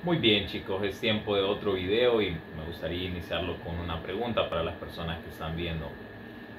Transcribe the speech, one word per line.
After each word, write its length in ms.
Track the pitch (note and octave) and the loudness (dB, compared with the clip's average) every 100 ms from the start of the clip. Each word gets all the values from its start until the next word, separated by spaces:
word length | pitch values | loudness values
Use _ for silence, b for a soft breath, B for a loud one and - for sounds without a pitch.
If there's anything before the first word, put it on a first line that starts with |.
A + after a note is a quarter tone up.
Muy 140 | E3+ D#3+ | 4 6
bien, 300 | A#2+ G#2 F#2+ | 6 6 4
chicos, 360 | G2+ - F#2+ | -6 -2 0
es 160 | G2+ F#2+ | 0 0
tiempo 360 | A2+ G#2+ G#2+ G2+ | 2 2 2 4
de 80 | |
otro 300 | G2 G2 G2+ | 4 2 2
video 500 | F#2+ F2+ G#2+ B2 A#2 | 2 4 6 6 6
y 80 | G2 | 4
me 320 | D#2+ - E2 D#2 | 0 -6 -8 -8
gustaría 420 | E2+ E2 F2 F#2 | -6 -4 -2 -2
iniciarlo 500 | F2+ E2+ E2+ F2 E2 | -4 -4 -4 -2 -4
con 200 | E2+ E2+ | -6 -6
una 240 | F2 E2 | -4 -4
pregunta 480 | E2 F#2+ A#2+ G#2 F2+ | -4 -4 0 0 0
para 140 | E2 | 0
las 100 | E2 | -2
personas 460 | E2+ D#2+ - E2 E2 | -4 -10 -6 -6 -6
que 100 | - | -8
están 260 | - D#2+ D#2+ | -8 -6 -2
viendo. 360 | E2+ E2 D2 - - - - - - | -2 -4 -6 -10 -12 -14 -14 -14 -14